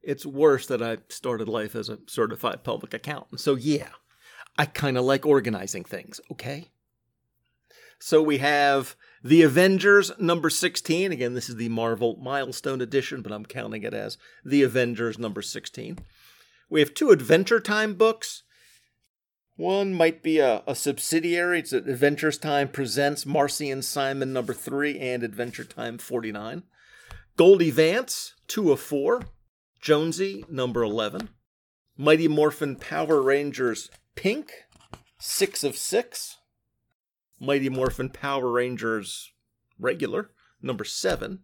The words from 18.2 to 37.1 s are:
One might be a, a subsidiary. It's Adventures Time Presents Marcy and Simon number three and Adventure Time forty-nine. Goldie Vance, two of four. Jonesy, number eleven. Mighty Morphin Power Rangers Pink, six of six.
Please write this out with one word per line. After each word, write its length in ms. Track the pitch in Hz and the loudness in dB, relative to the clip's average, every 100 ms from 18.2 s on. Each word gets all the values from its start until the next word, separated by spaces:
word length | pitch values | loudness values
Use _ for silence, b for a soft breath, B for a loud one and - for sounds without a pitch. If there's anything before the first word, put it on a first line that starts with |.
| - - _ b b b b b _ _ _ _ _ - | -10 -16 _ b b b b b _ _ _ _ _ -8
One 360 | 170 196 196 | -2 0 0
might 300 | 180 165 160 | 2 2 2
be 160 | 160 156 | 0 4
a, 240 | 135 110 - | 4 2 -2
a 80 | |
subsidiary. 840 | - 143 139 - 165 170 170 175 175 | -4 -4 -4 -2 0 0 0 0 -2
It's 160 | - | 0
Adventures 640 | 131 135 123 143 143 156 147 | -2 -2 2 2 2 -2 -2
Time 300 | 156 143 139 | -2 0 -2
Presents 580 | 139 127 110 143 147 139 | -4 -4 0 0 -2 -2
Marcy 420 | 139 143 - 147 | 0 0 -2 -4
and 160 | 135 | -6
Simon 480 | 131 143 135 139 131 | -4 -2 -2 -2 -4
number 220 | 131 117 | -4 -4
three 440 | 123 - 139 147 143 | -8 -6 -2 -2 -4
and 240 | 131 123 | -6 -4
Adventure 420 | 117 101 120 - | -6 -6 -8 -8
Time 340 | 120 - 117 117 | -14 -10 -10 -10
forty-nine. 640 | - 123 113 104 110 156 - B B B B B B - | -6 -6 -6 -8 -10 -12 -16 B B B B B B 6
Goldie 340 | 170 196 165 | 8 10 6
Vance, 640 | 127 156 208 254 - - _ - | 4 4 2 -4 -8 -10 _ -8
two 260 | - 185 | -2 2
of 80 | 135 | 2
four. 440 | - 143 147 240 - - _ _ _ _ | 0 -2 0 -2 -4 -18 _ _ _ _
Jonesy, 640 | - 151 160 160 196 196 - | 0 2 2 -4 -6 -6 -10
number 340 | 135 127 117 | -4 -2 -2
eleven. 460 | 110 110 107 95 226 _ _ _ _ _ _ - | -2 -2 -4 -6 -12 _ _ _ _ _ _ -2
Mighty 280 | 147 160 165 | 4 4 4
Morphin 500 | 151 151 147 147 131 | 4 2 0 -6 -6
Power 440 | - 156 156 151 | -6 -4 2 2
Rangers 720 | 131 139 143 127 123 107 - - _ | 4 2 0 -2 -2 -4 -10 -20 _
Pink, 360 | - 190 269 - - _ _ _ - _ _ | -4 -2 -2 -8 -20 _ _ _ -20 _ _
six 440 | - - 196 - | -8 -2 -2 0
of 140 | 214 - | -4 -4
six. 600 | - 208 240 - - - _ _ _ _ _ _ _ | -2 -2 -2 -12 -14 -16 _ _ _ _ _ _ _